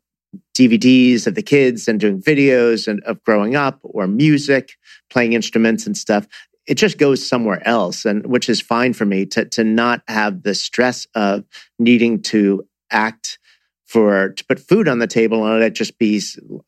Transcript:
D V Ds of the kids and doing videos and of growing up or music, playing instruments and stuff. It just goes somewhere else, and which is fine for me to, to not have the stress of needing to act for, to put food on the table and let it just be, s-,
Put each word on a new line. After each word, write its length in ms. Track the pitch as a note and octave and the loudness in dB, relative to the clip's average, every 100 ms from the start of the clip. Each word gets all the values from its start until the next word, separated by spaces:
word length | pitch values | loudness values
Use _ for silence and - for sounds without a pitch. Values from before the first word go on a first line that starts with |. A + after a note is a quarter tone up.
| _ _ _ - _ - | _ _ _ -20 _ 2
D 100 | B2 | 2
V 120 | A2+ | 4
Ds 500 | B2+ B2+ B2 A#2+ G#2+ | 4 4 4 2 -2
of 80 | G2 | -6
the 80 | |
kids 440 | - C#3+ B2+ A#2 - | 0 2 2 0 -4
and 120 | G#2+ | 0
doing 200 | G#2 G2 | 0 0
videos 680 | D3+ C#3+ C#3 B2+ A#2+ A2+ - | 0 2 4 4 2 0 -2
and 160 | G#2 | -6
of 200 | A#2 G2+ | -6 -4
growing 320 | - G#2 G#2 C#3+ | 0 0 0 -2
up 240 | C#3 - | -2 -6
or 240 | - G#2+ F#2+ | -10 -6 -2
music, 640 | A2 D#3 C#3+ C#3+ C3+ - _ _ - _ | 2 2 2 2 -2 -2 _ _ -20 _
playing 220 | B2+ A#2 | -2 0
instruments 520 | A#2 - A#2 A2+ A2 G#2 | 0 0 0 0 0 -4
and 100 | G2 | -6
stuff. 320 | - G#2 G#2 - - _ - | -2 -2 -4 -12 -20 _ -6
It 100 | C#3+ | 0
just 220 | G#3 - | 0 2
goes 260 | C#3+ B2+ | 2 0
somewhere 380 | - B2 A2 F#2 A2+ | -2 -2 -2 -2 0
else, 360 | A#2 F2+ - | 0 -2 -4
and 220 | A2 G#2 - | -4 -4 -2
which 240 | B2 - | -2 0
is 100 | A2 | -2
fine 340 | - A#2 B2+ | -2 -2 0
for 120 | A2 G#2 | 0 -2
me 220 | F#2+ F#2+ | -2 -2
to, 180 | A2+ G#2 | -4 -4
to 180 | - | -2
not 380 | A2 A2+ A#2+ A#2 - | 0 2 0 -2 -4
have 340 | A2 G#2+ F#2 | -4 -4 -4
the 140 | G#2 F#2+ | -4 -4
stress 500 | - - B2 B2 - | -4 -2 -2 -4 -8
of 320 | A2 G2+ G2+ - - - - | -4 -2 -2 -8 -20 -14 -2
needing 420 | A#2 A#2+ A#2 G#2+ | 2 4 2 0
to 420 | - A2 G2+ F#2+ - _ - | -2 0 2 0 -6 _ -4
act 480 | A2 A2 A2+ - - _ _ _ _ _ | -2 -2 -6 -16 -16 _ _ _ _ _
for, 440 | A2+ G#2 G2 F#2+ | 2 4 2 0
to 140 | - - | -4 -6
put 140 | C3 | -6
food 280 | - G#3 E3 | 0 2 2
on 100 | A#2+ | 0
the 100 | A#2 | 0
table 380 | A#2 A2+ A2+ G#2+ | 0 0 0 0
and 140 | A2 | 0
let 80 | A2+ | 0
it 60 | |
just 240 | - A2 - | -2 -8 -2
be, 180 | A2 G#2 | 0 0
s-, 220 | - - - G#2 | -4 -12 -18 -18